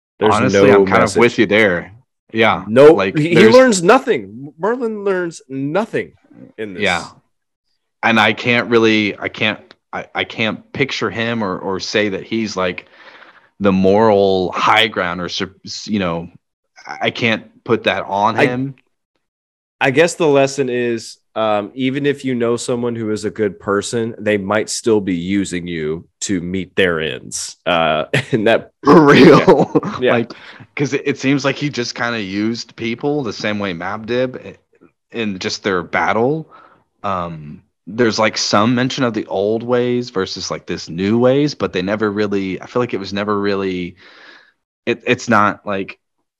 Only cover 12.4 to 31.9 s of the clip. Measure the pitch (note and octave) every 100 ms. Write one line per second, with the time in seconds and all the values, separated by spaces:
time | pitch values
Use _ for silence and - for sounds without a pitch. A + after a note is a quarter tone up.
12.4 | G#2+ F#2 F#2 F#2 - - - - - _
13.4 | _ - G2+ F#2+ F#2+ G2+ A2+ G2+ G2 F#2+
14.4 | F2+ - - A2 A2+ G#2+ F2+ F2 F2 -
15.4 | F#2 - G2 - - G#2 F#2 E2+ F2 -
16.4 | _ _ _ _ - D2+ A2+ A2+ A#2+ G#2+
17.4 | - _ - A2 A2 F#2+ - G2 G#2+ A2+
18.4 | C#3+ B2+ C#3 C3+ _ _ _ _ _ _
19.4 | _ _ _ - C3+ C3 E3+ - D#3+ C#3
20.4 | C3+ C3+ B2+ B2 A#2+ A#2 - - _ G#2+
21.4 | A2 G#2 G2+ C3 C3 C#3 C#3+ C#3+ C3 B2
22.4 | A#2 A#2+ - B2 A#2+ A#2 A2 G#2+ G2+ -
23.4 | G#2 F2 - G2+ G2 A#2+ A2+ A2+ G#2+ G#2
24.4 | G2 G#2+ - - A#2 G#2+ G2 F2 F2 G2+
25.4 | F2+ F2 F2 E2+ D2+ D#2+ - - - F#2+
26.4 | E2+ F#2+ F2 - F#2 D#2+ D#2 B1+ G#1 -
27.4 | - - - E2+ D#2+ D#2 - B2+ - A2+
28.4 | G#2+ A2 - _ - F3 C#3+ C#3+ D#3+ D3+
29.4 | - D3 - - - - B2 A#2+ A2+ -
30.4 | - - - - C#3 C3+ C#3+ C#3 C3 C#3
31.4 | C#3 C3+ C#3+ B2 A#2+